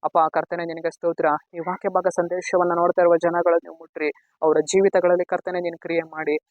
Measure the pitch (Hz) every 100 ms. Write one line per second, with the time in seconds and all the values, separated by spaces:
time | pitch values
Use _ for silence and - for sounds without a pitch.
0 | 156 175 160 170 160 175 170 165 165 -
1 | 170 165 160 151 _ 170 165 185 196 185
2 | 180 175 175 180 - 180 175 170 175 175
3 | 175 170 170 175 175 170 170 165 165 -
4 | 175 - _ _ 156 156 156 190 196 190
5 | 175 175 180 180 - 180 175 170 170 165
6 | 160 156 156 151 _